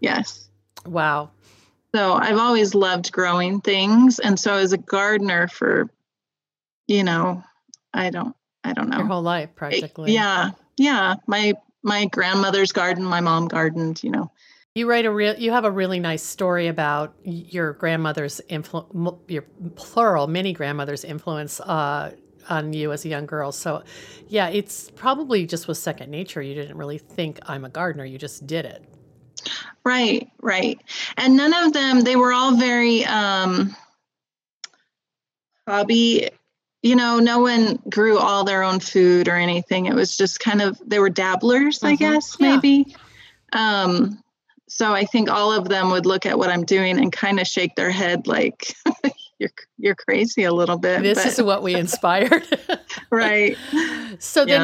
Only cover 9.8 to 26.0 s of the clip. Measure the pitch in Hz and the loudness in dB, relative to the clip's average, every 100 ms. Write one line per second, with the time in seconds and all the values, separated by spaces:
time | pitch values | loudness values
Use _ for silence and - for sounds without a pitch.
9.8 | 151 - 160 220 208 185 180 190 _ - | -6 -8 -2 0 2 0 -2 -6 _ 0
10.8 | 285 247 190 196 - 208 208 208 _ _ | 2 2 0 -2 -2 0 0 -2 _ _
11.8 | 208 208 202 - 185 196 196 196 190 196 | -4 -2 -2 -2 0 0 2 2 2 0
12.8 | 180 180 185 175 170 165 170 165 160 165 | -2 -2 -2 0 0 0 0 -2 -2 -2
13.8 | 160 165 - - 175 _ _ _ _ 226 | -4 -4 -4 -4 -4 _ _ _ _ -6
14.8 | 233 233 226 208 208 214 226 240 214 196 | 0 2 2 0 0 0 0 0 0 0
15.8 | 185 180 170 160 - - 185 175 170 160 | -2 -2 -4 -4 -8 -4 -2 0 -2 -2
16.8 | 151 147 151 - 185 170 165 180 156 143 | -2 -2 -4 -10 -12 -12 -8 -6 -6 -4
17.8 | 165 165 160 151 143 - - 156 151 165 | -2 -2 -2 -4 -8 -10 -12 -12 -8 -12
18.8 | 165 175 170 175 - 160 - - 170 - | -10 -6 -6 -8 -10 -10 -12 -16 -16 -16
19.8 | - - 233 165 143 175 190 170 143 147 | -8 0 2 2 0 -2 -4 -4 -6 -6
20.8 | 143 143 - 156 - 151 147 - 196 160 | -6 -8 -10 -12 -8 -8 -10 -12 -6 -4
21.8 | 143 147 151 - _ _ - 160 151 156 | -2 -4 -8 -14 _ _ -8 -6 -4 -6
22.8 | 151 147 160 147 147 151 139 - 170 147 | -6 -6 -8 -8 -8 -8 -8 -8 -8 -8
23.8 | - - - - - 208 180 202 202 - | -10 -20 -20 -20 -6 -2 -2 -4 -6 -12
24.8 | - - 240 269 285 214 165 170 170 156 | -18 -6 -2 -2 0 -2 -2 -6 -8 -8
25.8 | - - | -8 -10